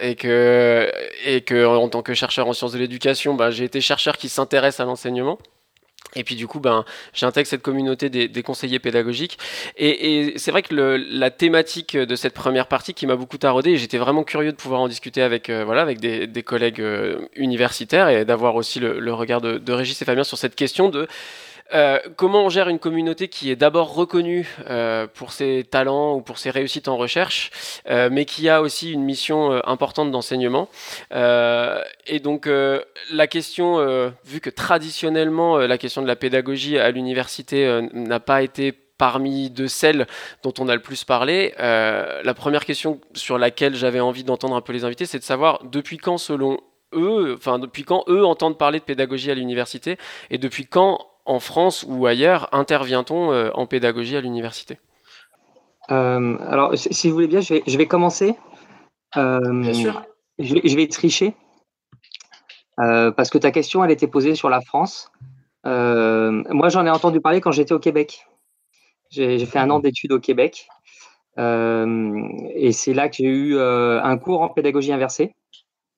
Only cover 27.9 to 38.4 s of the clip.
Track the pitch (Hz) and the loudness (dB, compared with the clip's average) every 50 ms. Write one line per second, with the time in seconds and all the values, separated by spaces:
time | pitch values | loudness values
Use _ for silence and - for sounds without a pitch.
27.9 | 127 120 123 123 131 143 147 - - - 156 160 160 156 156 147 - - 165 165 | 2 2 2 4 2 0 0 -2 -4 -2 2 4 4 4 4 2 -2 -6 -8 -6
28.9 | 160 143 139 139 135 135 - - 156 156 151 143 131 123 - - 127 123 143 135 | -4 -2 -2 -2 -2 -4 -4 -2 0 2 2 2 2 0 0 -2 -2 -2 -2 -2
29.9 | - - 151 143 131 123 117 - 135 127 127 123 127 143 185 - - - - - | 0 -2 -2 0 -2 -4 -4 -4 -2 -2 0 0 0 0 -2 -2 -10 -18 -16 -16
30.9 | - - - _ - 127 123 120 120 120 120 120 117 117 120 - - - - - | -16 -16 -14 _ -2 2 4 4 4 4 4 2 2 0 0 -2 -2 -4 -6 -10
31.9 | - _ _ - 156 147 135 147 147 147 - 151 143 139 139 139 135 135 - - | -14 _ _ -6 -6 -4 -2 -4 -4 -2 -2 0 2 2 2 2 0 -2 -4 -8
32.9 | _ - 90 131 160 156 151 151 - 165 156 - - - 175 175 175 160 143 135 | _ -18 -12 -6 0 0 0 2 0 -6 -6 -6 -4 -2 0 2 2 2 2 2
33.9 | 131 131 123 127 123 - _ 131 139 160 - 131 - - - - 175 160 156 160 | 2 0 0 -2 -4 -10 _ -14 -14 -10 -10 -10 -8 -8 0 0 0 0 0 -6
34.9 | 151 - - 160 156 160 160 160 160 160 170 170 165 147 127 123 127 120 - 123 | -8 -4 -2 0 0 2 0 0 0 2 2 2 4 4 4 2 0 0 -2 -6
35.9 | - 139 135 127 123 - 139 131 127 131 123 131 139 135 131 143 151 139 107 120 | -6 -4 -2 -2 -2 -2 -2 0 0 0 0 -2 -6 -6 -4 -2 0 2 2 2
36.9 | 127 131 127 127 127 127 127 - - - 131 - 143 139 139 127 120 117 117 - | 0 0 -4 -4 -4 -4 -4 -6 -10 -14 -10 -4 0 0 2 2 2 0 -2 -4
37.9 | - 120 120 113 120 117 - - 135 135 | -8 -8 -6 -4 -4 -4 0 2 2 2